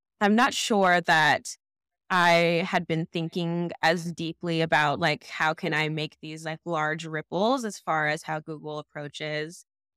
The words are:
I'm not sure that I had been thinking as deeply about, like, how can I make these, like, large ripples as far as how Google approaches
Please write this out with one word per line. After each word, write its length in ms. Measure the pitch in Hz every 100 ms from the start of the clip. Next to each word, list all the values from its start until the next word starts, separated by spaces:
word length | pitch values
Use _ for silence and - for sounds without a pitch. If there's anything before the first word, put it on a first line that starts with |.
| _ _
I'm 140 | 202 214
not 200 | 226 -
sure 460 | - 214 185 175
that 540 | 170 160 151 127 - - _ _ _ _ -
I 540 | 185 175 170 170 170 185
had 200 | 180 170
been 200 | 160 165
thinking 600 | 175 160 190 170 170 170 -
as 300 | 156 175 165
deeply 500 | 160 160 - 175 165
about, 380 | 160 151 147 143
like, 260 | 165 151 -
how 280 | - 160
can 200 | 165 175
I 160 | 151 156
make 280 | 156 156 -
these, 240 | 156 160 160
like, 140 | 156 170
large 400 | 160 151 160 165
ripples 600 | 156 - 170 220 269 226
as 140 | -
far 280 | - 160 151
as 160 | 156
how 160 | - 156
Google 400 | 156 156 151 151
approaches 840 | 147 151 147 - 156 151 156 185 - _ _